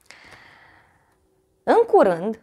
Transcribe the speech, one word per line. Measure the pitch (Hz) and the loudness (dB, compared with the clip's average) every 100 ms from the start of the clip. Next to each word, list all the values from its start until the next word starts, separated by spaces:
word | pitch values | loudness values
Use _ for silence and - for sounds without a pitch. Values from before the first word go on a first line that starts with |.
| _ - - - - - _ _ _ _ _ _ _ _ _ _ | _ -20 -20 -20 -20 -20 _ _ _ _ _ _ _ _ _ _
În | - 359 466 | -2 -2 2
curând, | 392 240 170 196 220 | 2 2 -2 -8 -12